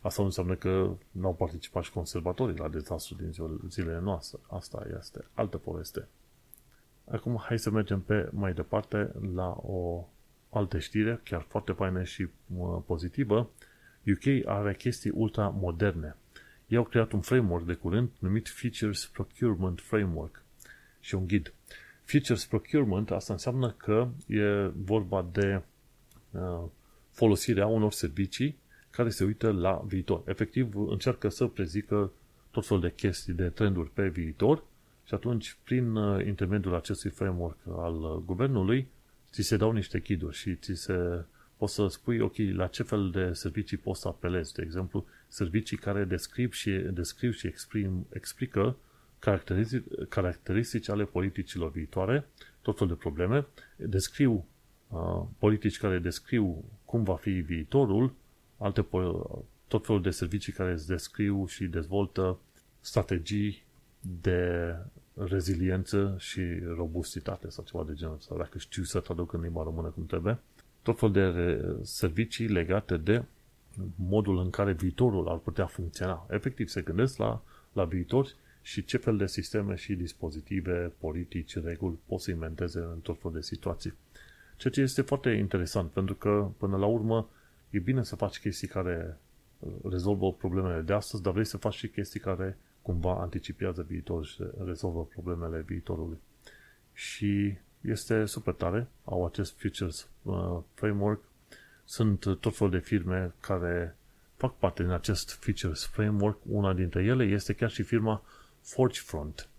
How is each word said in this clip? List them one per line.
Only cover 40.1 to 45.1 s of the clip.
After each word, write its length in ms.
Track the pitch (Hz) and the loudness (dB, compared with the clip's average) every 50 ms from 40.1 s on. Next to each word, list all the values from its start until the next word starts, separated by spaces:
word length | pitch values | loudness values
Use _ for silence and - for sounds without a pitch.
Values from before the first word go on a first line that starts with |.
| 104 82 78 80 78 | -2 0 0 -4 -6
și 200 | - - 104 90 | -6 -4 -6 -6
ți 180 | - - - 98 | -6 -4 -6 -6
se, 500 | 85 - - 95 90 87 87 87 85 82 - _ _ - _ _ _ | -6 -2 -2 0 0 2 0 0 -2 -4 -8 _ _ -20 _ _ _
poți 160 | - 101 - | -2 -2 2
să 140 | - 104 95 | 2 2 2
spui, 320 | - - - - 120 113 | 0 -2 -2 0 2 2
ok, 160 | 107 101 - - | 2 0 2 0
la 300 | 110 98 95 92 92 90 | 0 0 2 0 0 -2
ce 160 | - - 110 | -2 -4 -4
fel 260 | - - 104 101 95 | 0 2 2 2 2
de 240 | 85 95 95 90 87 | 2 0 0 0 0
servicii 440 | - - 87 78 107 101 - - - | -2 -4 -4 -2 -2 -4 -2 -4 -6
poți 240 | - - 92 - | -2 -4 -4 -2
să 60 | - 95 | -4 -6
apelezi. 460 | 85 - - 90 90 90 80 - - | -6 -2 -2 0 0 0 -2 -4 -6
De 80 | - | -8
exemplu, 440 | - 80 80 92 92 90 - - - - | -8 -4 -4 -4 -4 -2 -2 -4 -6 -6